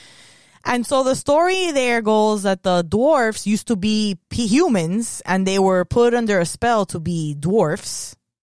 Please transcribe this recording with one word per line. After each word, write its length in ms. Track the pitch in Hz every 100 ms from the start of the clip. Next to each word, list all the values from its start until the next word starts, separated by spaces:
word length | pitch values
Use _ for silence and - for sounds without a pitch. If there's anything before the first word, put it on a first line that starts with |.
| - - - - _ _ -
And 200 | 247 226
so 180 | 269
the 120 | 262 262
story 560 | - 294 349 381 359
there 300 | 277 247 233
goes 420 | 214 214 214 214
that 200 | 196 190
the 180 | 190 175
dwarfs 640 | 170 208 277 294 220 208 202
used 200 | 214 -
to 100 | 214
be 400 | 214 214 208 180 _
p-, 160 | 220 226
humans 760 | 254 359 208 165 202 233 - -
and 220 | 190 190
they 100 | 196
were 280 | 190 185 175
put 280 | 240 240
under 260 | 240 226 196
a 60 | 170
spell 400 | - 233 226 196
to 120 | 175
be 340 | 160 170 151
dwarfs, 840 | 147 156 214 156 190 - - - - _ _